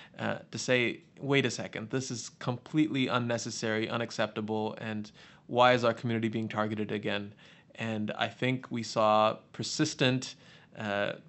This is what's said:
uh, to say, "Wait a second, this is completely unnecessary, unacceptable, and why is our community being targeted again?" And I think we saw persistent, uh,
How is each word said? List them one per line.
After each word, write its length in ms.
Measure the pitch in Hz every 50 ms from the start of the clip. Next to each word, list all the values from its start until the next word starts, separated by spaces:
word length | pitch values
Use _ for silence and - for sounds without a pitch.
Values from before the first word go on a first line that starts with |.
| - - - -
uh, 200 | 113 110 104 - - -
to 60 | -
say, 460 | 113 - 131 127 123 120 113 - - - _ - -
"Wait 240 | 139 135 139 139 123
a 60 | 117
second, 380 | - - 95 92 - 98 110 113
this 220 | 135 131 127 -
is 200 | 127 110 - - - -
completely 680 | - 131 123 123 - - - 156 156 - 127 135 127
unnecessary, 800 | 87 117 123 120 120 120 113 - 117 - - 117 110 107 110 110
unacceptable, 880 | - 120 120 117 113 - - 110 107 - 113 107 107 110 110 107 107 - -
and 280 | 113 110 107 107 104 - - - - - - - _
why 240 | - 120 120 123 123
is 140 | 127 123 120
our 80 | 117 110
community 340 | - - 117 113 113 113
being 220 | 113 110 113 110 107
targeted 420 | - 107 107 107 110 107 107 98
again?" 420 | 107 104 107 104 101 101 101 104 - - - - - - - - -
And 360 | - 113 113 110 107 107 104 -
I 100 | - 113
think 420 | 113 - - 127 127 131 127 - -
we 140 | 123 120 110
saw 540 | - - 117 110 107 107 107 107 110 - - - - -
persistent, 840 | - - - - - 151 147 - - 143 127 127 127 - - - - - - - - - _ -
uh, 380 | - 110 104 101 101 101 92 - - -